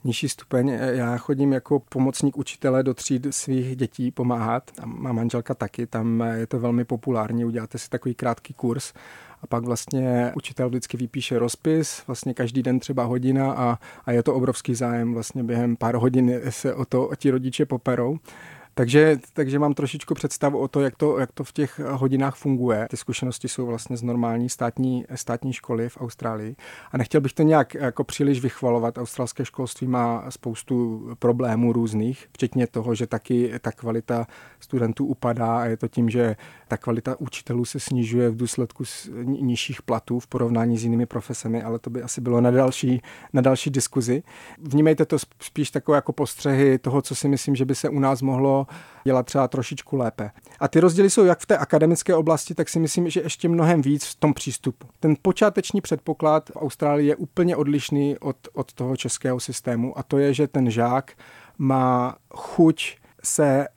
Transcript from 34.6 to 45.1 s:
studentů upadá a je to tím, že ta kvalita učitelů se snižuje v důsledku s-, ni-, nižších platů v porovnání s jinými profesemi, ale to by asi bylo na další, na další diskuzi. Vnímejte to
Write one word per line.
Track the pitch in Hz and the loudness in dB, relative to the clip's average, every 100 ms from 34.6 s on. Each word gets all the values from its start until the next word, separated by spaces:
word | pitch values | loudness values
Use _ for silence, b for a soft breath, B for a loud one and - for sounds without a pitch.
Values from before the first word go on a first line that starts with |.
studentů | - 131 113 - 135 | -6 -2 -2 -2 -4
upadá | 131 123 117 113 117 | -2 -2 0 0 0
a | |
je | 117 113 | -2 -4
to | 117 | -4
tím, | - 117 | 0 0
že | 120 117 107 B B B | 2 0 0 B B B
ta | 104 | -6
kvalita | - 117 127 127 | -2 -4 -4 -8
učitelů | 123 - - 120 | -8 -12 -6 -4
se | 120 139 | -4 -6
snižuje | - 127 113 120 120 | -4 -2 0 2 2
v | 113 | 0
důsledku | 120 - 120 - | -4 -2 -4 -6
s-, | 131 - - 113 | -12 -12 -14 -8
ni-, | 123 139 | -4 -2
nižších | 135 120 - 127 | 0 -2 -4 -8
platů | - 113 - 120 | -4 -4 -2 -6
v | - | -4
porovnání | 127 117 117 117 117 | -2 0 2 2 0
s | |
jinými | 117 117 120 | 0 0 0
profesemi, | 120 - 120 113 113 | -6 -8 -8 -4 -6
ale | 110 117 | -4 -8
to | - | -6
by | 120 | -8
asi | 120 - | -8 -6
bylo | 123 120 | 2 4
na | 123 | 6
další, | 123 131 - 131 123 B B B | 6 4 2 0 0 B B B
na | 139 | 2
další | 127 131 - | 4 2 0
diskuzi. | 135 - 139 117 131 B B B B | -2 -2 -2 0 -2 B B B B
Vnímejte | 156 139 156 156 | 0 4 4 4
to | 156 | 2